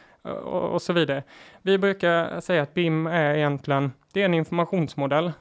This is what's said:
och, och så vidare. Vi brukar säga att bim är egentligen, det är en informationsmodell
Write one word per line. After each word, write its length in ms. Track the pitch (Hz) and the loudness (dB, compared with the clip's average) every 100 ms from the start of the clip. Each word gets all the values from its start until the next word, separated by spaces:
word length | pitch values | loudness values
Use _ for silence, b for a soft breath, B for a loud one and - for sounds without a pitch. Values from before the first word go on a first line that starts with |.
| B B | B B
och, 480 | - - - 180 170 | -10 -10 -6 -4 -2
och 100 | 175 | -4
så 120 | - | -2
vidare. 300 | 175 147 139 - B B B | 0 0 -2 -6 B B B
Vi 160 | 185 196 | 0 2
brukar 600 | 196 196 175 170 165 170 | 2 0 2 2 0 -6
säga 220 | - 175 | -2 0
att 100 | 143 | 0
bim 340 | - 170 160 160 | 0 0 2 0
är 280 | 170 147 151 | 0 2 2
egentligen, 560 | 147 139 - 139 139 - _ | 0 0 0 0 0 -4 _
det 80 | 196 | 0
är 40 | 196 | 2
en 80 | |
informationsmodell 1000 | 170 156 170 165 190 147 - 139 143 170 156 | 2 0 -2 0 0 -2 -2 0 2 0 -4